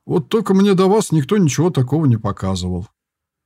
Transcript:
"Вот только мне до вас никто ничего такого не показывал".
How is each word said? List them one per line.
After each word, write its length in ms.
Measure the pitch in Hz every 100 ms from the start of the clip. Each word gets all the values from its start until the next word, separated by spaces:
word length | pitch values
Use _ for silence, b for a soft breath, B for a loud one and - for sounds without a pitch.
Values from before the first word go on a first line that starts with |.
| -
"Вот 240 | 170 123
только 260 | 226 214 190
мне 180 | 202
до 140 | 185 190
вас 240 | 214 -
никто 260 | 160 131 214
ничего 320 | 160 135 175
такого 360 | 139 127 151 147
не 100 | 110
показывал". 680 | 104 92 95 92 90 90 101 _ _ _ _ _